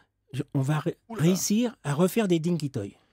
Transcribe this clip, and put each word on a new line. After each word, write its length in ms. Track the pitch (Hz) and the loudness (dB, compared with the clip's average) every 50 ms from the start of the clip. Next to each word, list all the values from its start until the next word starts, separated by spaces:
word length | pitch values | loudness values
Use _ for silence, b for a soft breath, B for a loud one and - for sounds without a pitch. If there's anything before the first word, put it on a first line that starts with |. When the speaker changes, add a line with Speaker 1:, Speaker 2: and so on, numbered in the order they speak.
| b b _ _ _ _ | b b _ _ _ _
Speaker 1:
je, 100 | - 127 - - - | -8 -8 -6 -2 -2
on 60 | 139 | 0
va 200 | 131 135 156 151 | 0 0 0 0
ré-, 160 | - 175 - - _ - | -2 -4 -6 -6 _ -10
Speaker 2:
Oula. 140 | 226 - | -2 2
Speaker 1:
réussir 540 | 151 175 190 170 - - 208 220 247 233 - - - | 2 2 2 2 0 0 0 0 0 -2 -4 -6 -6
à 100 | 143 143 | -2 2
refaire 320 | 147 185 185 - 233 214 | 2 2 2 2 2 2
des 140 | 185 175 165 | 2 2 2
Dinky 280 | 151 175 175 156 147 135 | 2 0 0 0 -2 -4
Toys. 100 | - 117 101 98 - _ _ _ | -4 -6 -8 -8 -10 _ _ _